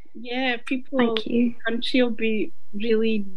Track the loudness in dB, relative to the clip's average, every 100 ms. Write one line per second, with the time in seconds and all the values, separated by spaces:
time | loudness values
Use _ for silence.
0 | -10 -10 -6 -4 -2 -2 -2 -4 -2 2
1 | 2 2 0 2 2 0 -2 -2 0 2
2 | 2 2 0 0 0 0 0 0 2 2
3 | 2 2 0